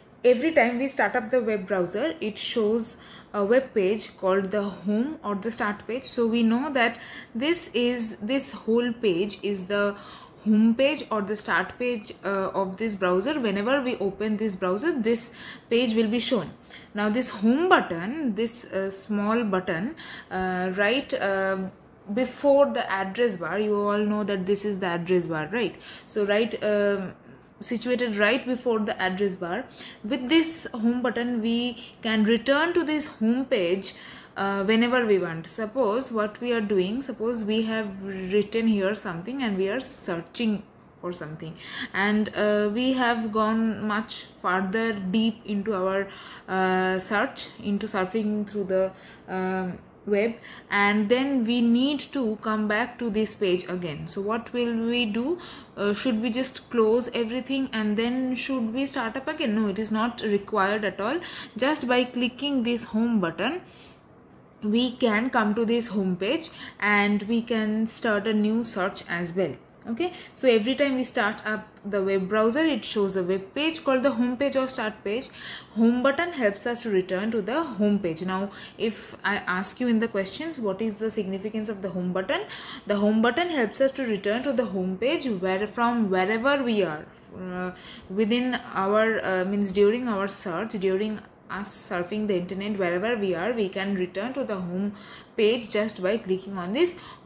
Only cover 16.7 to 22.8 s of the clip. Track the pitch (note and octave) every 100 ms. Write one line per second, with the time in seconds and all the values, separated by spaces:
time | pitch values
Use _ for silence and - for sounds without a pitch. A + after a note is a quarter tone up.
16.7 | - - G#3 G#3+ A3+ B3 G#3+ G#3+ C4+ F4+
17.7 | F4 - E3 F#3 D#4 C#4 G3+ A3+ - -
18.7 | F#3+ G3 F#3+ - G#3 G#3 A3+ A3 F#3 F#3
19.7 | E3 A3+ D#4+ - - - F#3 F#3 F#3 F#3
20.7 | F#3 G3+ C4 C#4 C4 G3 F#3+ F#3+ F#3+ F#3+
21.7 | - - - - G#3 A#3+ - C#4+ C#4 C#4
22.7 | A#3